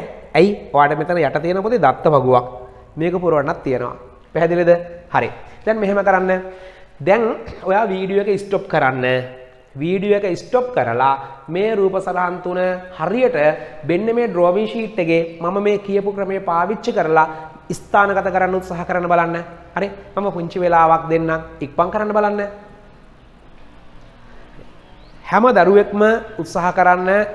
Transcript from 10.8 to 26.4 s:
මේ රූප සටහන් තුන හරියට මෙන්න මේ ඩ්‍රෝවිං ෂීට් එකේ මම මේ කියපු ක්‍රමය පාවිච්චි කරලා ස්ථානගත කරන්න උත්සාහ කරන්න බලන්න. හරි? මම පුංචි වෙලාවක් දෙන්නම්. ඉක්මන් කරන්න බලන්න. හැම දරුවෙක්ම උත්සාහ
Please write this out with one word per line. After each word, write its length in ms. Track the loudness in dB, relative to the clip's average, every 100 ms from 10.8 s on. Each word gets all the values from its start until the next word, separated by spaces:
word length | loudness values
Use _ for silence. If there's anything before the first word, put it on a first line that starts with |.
| 0 2 2 2 -4 -18
මේ 300 | -8 -4 -2
රූප 200 | 0 0
සටහන් 480 | 0 -4 -2 -4 -4
තුන 160 | -6 -2 -2 -4 -8
හරියට 440 | -6 -2 2 2 2 2 0 -6 -10
මෙන්න 320 | -2 0 0
මේ 140 | 0 0
ඩ්‍රෝවිං 380 | 2 2 2 -2
ෂීට් 320 | -4 -6 -4
එකේ 400 | 0 0 0 -4
මම 220 | -4 -2
මේ 160 | 0 0
කියපු 340 | 0 -2 -2
ක්‍රමය 280 | -4 -4 -4
පාවිච්චි 520 | -2 0 0 -2 -2
කරලා 340 | 0 2 4 2 -2 -16 -18 -12
ස්ථානගත 500 | -12 0 2 4 2
කරන්න 300 | 0 0 0
උත්සාහ 300 | 0 -4 -8
කරන්න 220 | -4 -2 2
බලන්න. 300 | 2 2 -2 -8 -16 -12
හරි? 180 | -6 -6 -8 -10
මම 220 | -6 -4
පුංචි 260 | -4 -6 -2
වෙලාවක් 500 | 2 4 6 4 2
දෙන්නම්. 220 | 0 0 -4 -6 -12
ඉක්මන් 320 | -6 -2 -2
කරන්න 220 | -2 -2
බලන්න. 280 | 0 0 -2 -6 -10 -20 -20 -20 -20 -20 -20 -20 -20 -20 -20 -20 -20 -20 -20 -20 -20 -20 -20 -20 -20 -20 -20 -20 -20 -20 -20
හැම 200 | -2 2 4
දරුවෙක්ම 480 | 6 6 6 4 2 2 2 -2
උත්සාහ 360 | -10